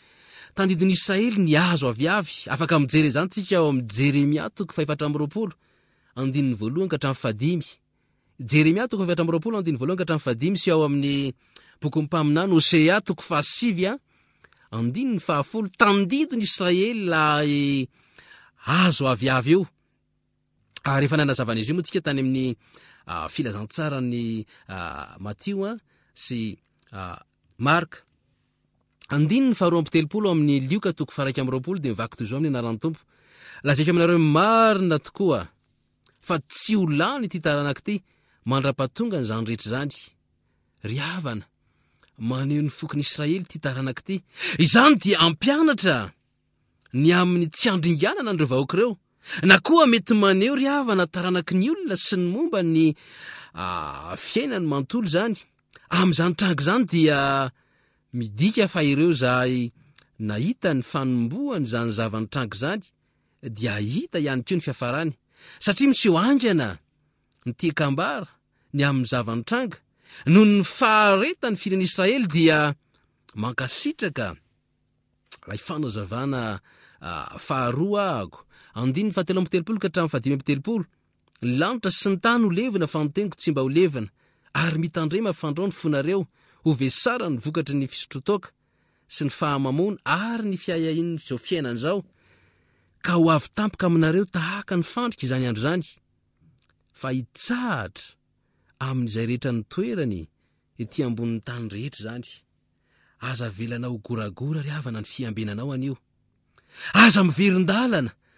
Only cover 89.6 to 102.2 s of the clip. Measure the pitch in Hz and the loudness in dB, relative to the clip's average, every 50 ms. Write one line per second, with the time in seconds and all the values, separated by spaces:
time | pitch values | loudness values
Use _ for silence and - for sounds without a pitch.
89.6 | 139 131 131 147 180 208 202 - - - 147 170 208 226 233 233 220 208 190 180 | 0 0 0 0 0 -2 -2 -4 -4 -2 -2 -2 -2 -4 -6 -4 -4 -4 -6 -6
90.6 | - - 180 165 160 160 156 160 165 175 170 156 - - 131 120 - - 185 170 | -4 -4 -4 -2 -2 -2 -2 -2 -2 -4 -4 -6 -8 -8 -8 -8 -6 -4 -4 -4
91.6 | 147 123 120 117 120 151 185 202 - _ _ _ _ _ _ _ _ _ _ _ | -2 -4 -4 -4 -4 -4 -4 -4 -6 _ _ _ _ _ _ _ _ _ _ _
92.6 | _ _ _ _ _ _ _ _ - - 175 175 165 165 160 151 - - - - | _ _ _ _ _ _ _ _ -4 0 2 4 4 6 4 2 0 -2 -4 -4
93.6 | 214 214 - - - 180 170 165 160 156 160 185 202 190 - 180 160 165 196 208 | -4 -2 -2 -2 0 2 4 4 4 4 2 2 0 -2 -4 -4 -4 -4 -6 -8
94.6 | 202 - 196 175 165 - - 233 247 233 - - - 127 131 131 131 123 117 107 | -8 -4 -4 -4 -2 -4 -4 -6 -4 -4 -4 -6 -4 -4 -2 -2 -2 -2 -2 -2
95.6 | 113 143 170 185 160 - - - _ _ _ _ _ _ _ _ _ _ _ _ | -2 -2 -2 -4 -4 -8 -12 -20 _ _ _ _ _ _ _ _ _ _ _ _
96.6 | _ _ _ _ _ _ _ - - 131 131 131 123 - - - - - 240 247 | _ _ _ _ _ _ _ -10 -8 -6 -4 -4 -6 -8 -10 -8 -4 -4 -2 -2
97.6 | 254 240 190 131 104 92 - - - - - _ _ _ _ _ _ _ _ _ | -2 -2 -4 -4 -4 -8 -10 -14 -18 -20 -20 _ _ _ _ _ _ _ _ _
98.6 | _ _ _ - 131 131 131 131 120 117 104 113 117 113 123 120 - 135 120 113 | _ _ _ -8 -6 -4 -2 -2 -2 -2 -2 -4 -4 -2 -4 -4 -2 -4 -4 -4
99.6 | 107 - - - 196 240 233 196 151 123 101 90 82 - _ _ _ _ _ _ | -6 -6 -6 -6 -4 -4 -4 -4 -4 -4 -4 -6 -8 -12 _ _ _ _ _ _
100.6 | _ _ _ - 120 107 - - 143 123 120 110 117 117 113 113 104 - 123 120 | _ _ _ -12 -12 -8 -4 -4 -4 -2 -4 -4 -4 -4 -6 -6 -6 -8 -10 -10
101.6 | 117 107 95 101 120 143 - - 104 107 113 123 | -10 -10 -10 -10 -10 -10 -12 -12 -12 -12 -12 -12